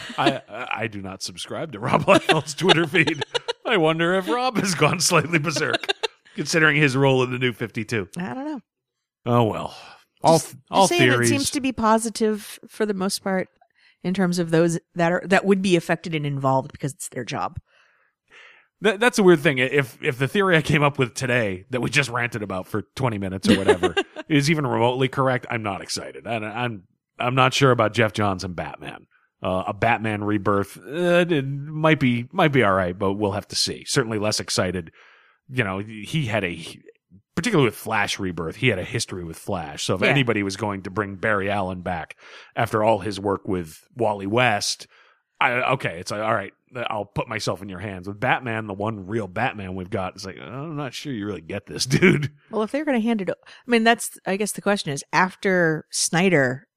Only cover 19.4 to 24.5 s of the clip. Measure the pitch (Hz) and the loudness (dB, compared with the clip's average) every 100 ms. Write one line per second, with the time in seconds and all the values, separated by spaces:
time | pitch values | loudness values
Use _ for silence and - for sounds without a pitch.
19.4 | 156 131 127 143 127 - 139 120 135 208 | 4 2 2 0 0 -4 -6 -2 0 2
20.4 | 190 160 - 151 147 139 120 - 127 123 | 4 4 4 2 2 2 -2 -2 -2 0
21.4 | 107 90 - 123 120 143 123 120 117 113 | 0 -4 -6 -4 0 0 0 -2 -4 -4
22.4 | 101 92 92 107 - - 127 101 95 95 | -6 -6 -6 -8 -8 -4 -4 -2 -4 0
23.4 | - - - - 359 392 - 311 - 147 | 2 4 4 2 0 -2 -4 -8 0 2
24.4 | 139 | 4